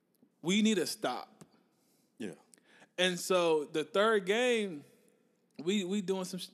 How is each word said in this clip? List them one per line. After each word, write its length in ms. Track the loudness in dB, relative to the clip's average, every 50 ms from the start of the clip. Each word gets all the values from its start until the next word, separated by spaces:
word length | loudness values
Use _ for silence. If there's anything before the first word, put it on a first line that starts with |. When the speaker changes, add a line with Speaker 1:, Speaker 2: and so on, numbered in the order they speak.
| _ _ _ _ _ _ _ _
Speaker 1:
we 200 | -2 0 2 4
need 140 | 4 4 4
to 100 | 2 0
stop. 420 | -2 -4 -4 -4 -4 -4 -6 -10 -14 -18 -20 -20 -20 _ _ _ _ _ _ _ _ _ _ _ _ _ -10
Speaker 2:
Yeah. 120 | -10 -10 -10 -14 _ _ -20 _ _ _ -20 -20 -20 -8 _ 0
Speaker 1:
And 200 | 0 0 0 -2
so 460 | 0 0 2 2 4 4 2 2 0 -2
the 100 | -4 -4
third 440 | -4 0 2 2 4 4 2 2 2
game, 580 | 0 0 2 2 2 2 0 0 -4 -6 -10 -14 -18 -20 _ _ _ _ _ _ _ _ _ _ _ _ -6 -2
we, 200 | 0 0 0 0
we 160 | -2 -2 -2
doing 220 | -2 -2 -4 -4 -4
some 140 | -6 -8 -10
sh-, 80 | -12 -14